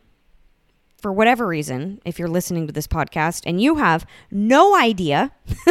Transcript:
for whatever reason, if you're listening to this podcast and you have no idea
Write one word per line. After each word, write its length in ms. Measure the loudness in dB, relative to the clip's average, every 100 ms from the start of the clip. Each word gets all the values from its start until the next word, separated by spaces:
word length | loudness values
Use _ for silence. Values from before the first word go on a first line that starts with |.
| _ _ _ _ _ _ _ _ _ _
for 160 | -4
whatever 360 | 2 2 2 -2
reason, 520 | -4 -6 -8 -8 -10
if 120 | -10 -6
you're 120 | -4
listening 400 | -4 -2 -4 -6
to 40 |
this 140 | -6 -6
podcast 560 | -4 -4 -2 -4 -4
and 160 | -4 0
you 160 | 2 2
have 300 | 2 0 -2 -20 -8
no 460 | -2 4 6 6 4
idea 560 | 2 0 0 0 -2 -6 -10 -2 0